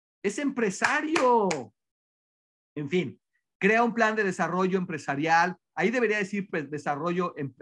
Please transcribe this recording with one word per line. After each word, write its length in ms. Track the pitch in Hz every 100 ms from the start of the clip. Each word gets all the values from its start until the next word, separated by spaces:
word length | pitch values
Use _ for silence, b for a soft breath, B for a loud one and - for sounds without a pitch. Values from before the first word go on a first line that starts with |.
| _ _
Es 160 | - 262
empresario. 1080 | 285 262 214 196 - 294 302 320 254 233 196 151 107 _ _ _ _ _ _ _ _ _ _ -
En 140 | 143
fin, 320 | 180 139 - _ _ _ -
crea 240 | 196 220
un 100 | 240
plan 220 | 226 220 220
de 80 |
desarrollo 540 | 196 185 165 180 185 190
empresarial. 800 | 180 156 - 139 160 165 180 180 _ -
Ahí 140 | 175
debería 280 | 247 220 208
decir, 320 | 196 202 190
pues, 200 | 170 139
desarrollo 640 | 147 156 143 170 175 175 -
em-, 160 | 135 -